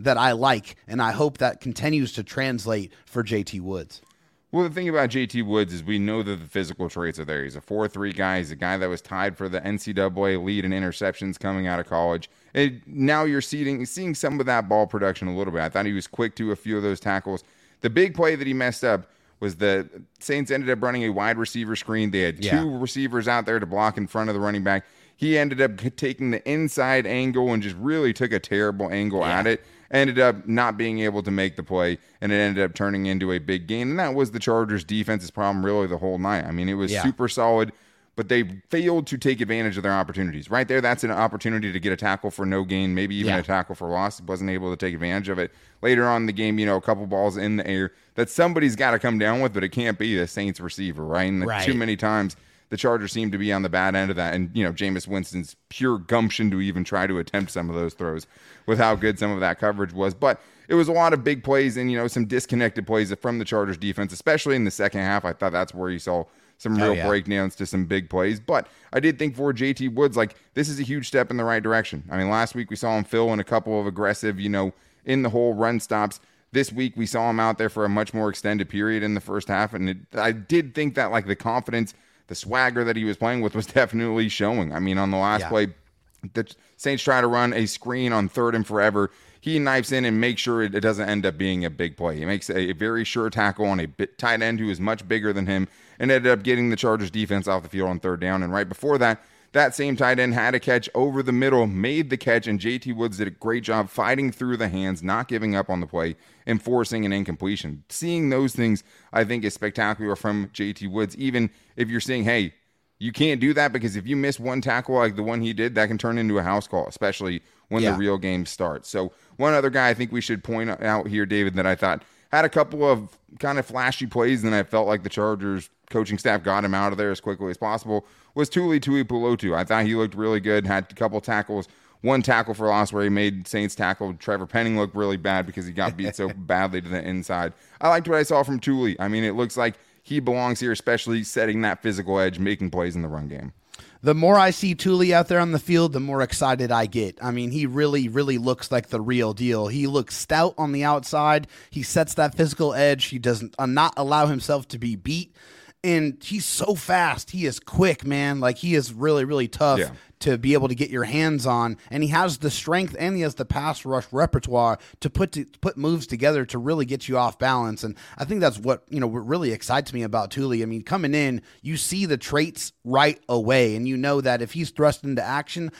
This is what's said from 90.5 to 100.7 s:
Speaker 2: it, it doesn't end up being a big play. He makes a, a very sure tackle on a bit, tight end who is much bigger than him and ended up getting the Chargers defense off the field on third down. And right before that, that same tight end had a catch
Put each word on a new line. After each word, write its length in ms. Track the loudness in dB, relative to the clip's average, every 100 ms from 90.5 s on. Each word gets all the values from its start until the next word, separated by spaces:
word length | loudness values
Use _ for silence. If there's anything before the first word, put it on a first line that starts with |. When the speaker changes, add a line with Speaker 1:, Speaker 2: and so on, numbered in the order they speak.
| 0
Speaker 2:
it, 120 | 0
it 60 | 2
doesn't 280 | 2 2 0
end 160 | 0
up 140 | 0 0
being 260 | 0 0
a 60 | -2
big 260 | -4 -6 -2
play. 200 | -4 -2
He 60 |
makes 260 | -4 -4 -2
a, 200 | -2 -2
a 20 |
very 320 | -2 -2 -2
sure 260 | -2 -2 -2
tackle 360 | 0 0 2 0
on 120 | 0
a 80 | -2
bit, 320 | -4 -6 -2
tight 240 | 0 2
end 160 | 0 0
who 100 | -2
is 100 | -2
much 260 | -2 -4 -2
bigger 260 | 0 0
than 140 | 0 0
him 220 | 0 -2 _ -20 -2
and 100 | 2
ended 200 | 4 6
up 100 | 4
getting 280 | 4 2 2
the 60 | 2
Chargers 340 | 2 2 0
defense 340 | -2 -2 -2 0
off 160 | -2
the 60 | -2
field 200 | -4 -2
on 120 | -2
third 200 | -4 -2
down. 220 | -2 0
And 100 | 0
right 160 | -2 -2
before 300 | -4 0 4
that, 240 | 4 2 -6 _ _
that 220 | 2 2
same 220 | 2 -2 2
tight 220 | 2 4
end 160 | 2
had 200 | 2 2
a 60 | 0
catch 280 | 2